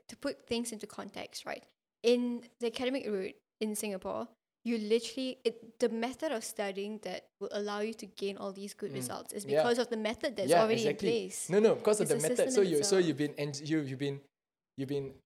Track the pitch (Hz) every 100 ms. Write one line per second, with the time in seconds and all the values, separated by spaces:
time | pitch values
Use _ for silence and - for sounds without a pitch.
0 | - - 285 - - 233 233 214 208 -
1 | 202 - - - - - - _ _ _
2 | 233 240 247 240 - - 240 233 254 269
3 | - 202 196 - _ - 214 214 214 190
4 | 196 214 240 _ _ _ 226 226 208 226
5 | 226 - 262 - 226 220 - - 233 226
6 | 240 247 320 226 - - 202 190 202 214
7 | 185 185 - - 202 208 208 208 214 226
8 | 196 - 196 202 202 196 202 - 196 135
9 | 127 - - - 196 143 240 240 233 220
10 | 220 240 294 226 269 175 220 233 214 -
11 | 190 - - - - 190 220 - 214 208
12 | 170 139 160 247 165 208 190 160 143 190
13 | 165 139 147 147 147 139 151 156 135 131
14 | 143 139 - _ _ _ _ - 135 143
15 | 135 -